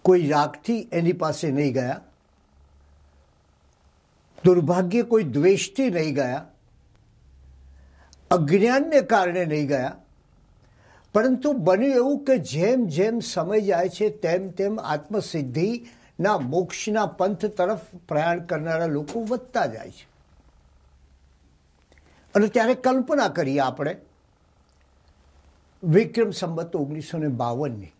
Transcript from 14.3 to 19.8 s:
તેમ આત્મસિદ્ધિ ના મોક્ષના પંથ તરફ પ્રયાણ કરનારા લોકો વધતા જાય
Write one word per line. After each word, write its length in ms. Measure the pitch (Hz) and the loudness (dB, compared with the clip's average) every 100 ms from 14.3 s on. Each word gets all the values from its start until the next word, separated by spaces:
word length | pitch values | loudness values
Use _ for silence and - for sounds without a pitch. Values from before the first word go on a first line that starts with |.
| 180 190 | -2 -2
તેમ 300 | 165 202 214 | -4 -4 -4
આત્મસિદ્ધિ 1040 | - 151 147 208 175 165 131 131 190 233 - - _ - | -4 -6 -4 -6 -4 -6 -4 -2 -2 -2 -10 -20 _ -2
ના 180 | 190 214 | 0 0
મોક્ષના 680 | 127 165 180 - - 214 | 0 -2 -4 -6 -2 -2
પંથ 400 | 208 - 185 208 | -2 -2 -2 -2
તરફ 340 | 214 208 180 214 - - - | -6 -2 -2 -2 -8 -20 -4
પ્રયાણ 320 | 151 165 175 | -2 0 -2
કરનારા 460 | 175 160 160 160 | -4 -6 -2 -2
લોકો 380 | 165 147 147 233 | 0 -2 -4 -8
વધતા 420 | 220 247 - 233 | -6 -6 -4 -4
જાય 260 | 151 110 | -4 -6